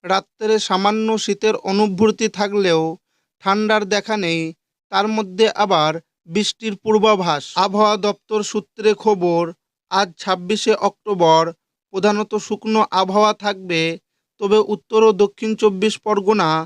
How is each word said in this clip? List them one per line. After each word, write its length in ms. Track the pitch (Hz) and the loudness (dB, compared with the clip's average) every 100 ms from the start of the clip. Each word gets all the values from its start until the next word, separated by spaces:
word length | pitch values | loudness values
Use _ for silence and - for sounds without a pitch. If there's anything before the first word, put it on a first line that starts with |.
| 180 | -2
রাত্রে 420 | 190 - _ 214 214 - | -4 -4 _ -2 0 0
সামান্য 400 | 190 202 214 220 220 | 0 0 0 -2 -4
শীতের 300 | - 196 220 220 185 | -4 -2 -2 -2 -2
অনুভূতি 560 | 196 214 180 220 208 220 - | 0 0 2 0 2 -4 -2
থাকলেও 440 | 202 202 190 165 160 165 _ _ _ _ | -2 0 2 0 0 -6 _ _ _ _
ঠান্ডার 400 | 196 202 214 214 202 | -2 0 2 0 0
দেখা 220 | 208 202 214 | -4 -2 -4
নেই, 180 | 175 165 160 160 _ _ _ | -2 -2 -4 -10 _ _ _
তার 140 | 196 208 214 | -2 0 -2
মধ্যে 300 | 202 185 220 - | -6 0 0 2
আবার 280 | - 180 151 160 _ _ _ | 0 2 2 -2 _ _ _
বৃষ্টির 400 | 170 208 - 226 202 | -2 -2 -4 -8 -6
পূর্বাভাস। 600 | 220 214 214 208 175 147 - - | 0 2 4 2 0 -2 -4 -2
আবহাওয়া 320 | 196 202 214 208 202 | 0 2 2 2 -2
দপ্তর 340 | 202 _ 214 208 | -4 _ -4 -4
সূত্রে 400 | 220 - - 214 208 | -6 -8 -4 -2 0
খবর, 380 | 220 202 175 170 170 170 _ _ _ | 0 0 2 0 -2 -8 _ _ _
আজ 180 | 190 202 165 | -2 -2 -4
ছাব্বিশে 520 | - 185 180 214 - 214 196 | -4 -4 -2 -4 0 0 0
অক্টোবর 540 | - - 196 165 160 165 165 _ _ _ | -4 -6 0 4 4 2 -6 _ _ _
প্রধানত 420 | 190 196 208 214 214 - | -2 0 0 -2 -6 -6
শুকনো 340 | 208 220 220 - 185 | -8 -2 0 0 0
আবহাওয়া 320 | 190 196 214 214 | 0 2 2 0
থাকবে, 360 | 208 196 185 165 160 165 _ _ _ _ | -4 -6 -4 -2 -2 -6 _ _ _ _
তবে 180 | 202 214 202 | 2 2 2
উত্তর 260 | 208 _ 220 220 | -4 _ 4 4
ও 20 | 190 | 4
দক্ষিণ 280 | 202 - 220 214 | 0 0 -6 0
চব্বিশ 320 | 214 190 214 - | 0 2 -2 -2
পরগনা 460 | - 208 190 214 165 160 | -2 -2 0 2 2 0